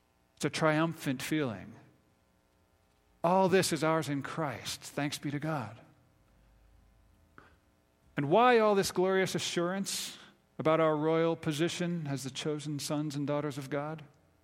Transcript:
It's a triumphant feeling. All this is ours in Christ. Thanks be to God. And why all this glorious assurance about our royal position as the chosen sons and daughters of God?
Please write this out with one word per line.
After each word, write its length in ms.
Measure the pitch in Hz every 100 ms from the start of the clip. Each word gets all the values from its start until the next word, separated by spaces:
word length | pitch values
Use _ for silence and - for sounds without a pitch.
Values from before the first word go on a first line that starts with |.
| _ _ _ -
It's 80 |
a 60 | 147
triumphant 720 | - 156 151 165 - 151 131
feeling. 520 | - 156 135 98 - - - _ _ _ _ _ _ _ _ _ _ _ _ _
All 260 | 165 185 190
this 240 | 185 170
is 120 | 160
ours 240 | 156 160 143
in 140 | 143
Christ. 580 | 131 - 151 107 - -
Thanks 380 | - - 147 -
be 120 | 151
to 80 | 143
God. 400 | 156 151 107 110 - _ _ _ _ _ _ _ _ _ _ _ _ _ _ - - _ _ _ _ _ _ -
And 140 | 143
why 280 | 190 247 240
all 160 | 214
this 160 | 196 180
glorious 460 | - 185 190 185 175
assurance 840 | - - 175 190 190 - - - - _ _ -
about 220 | 156 160
our 160 | 160 151
royal 400 | 156 160 165 165
position 720 | 165 147 170 - 175 175 143
as 160 | 135
the 60 | 131
chosen 500 | 123 160 151 147 147
sons 340 | - 151 156
and 140 | 147 143
daughters 280 | 147 151 139
of 140 | 131
God? 320 | 143 147 156 - _ _ _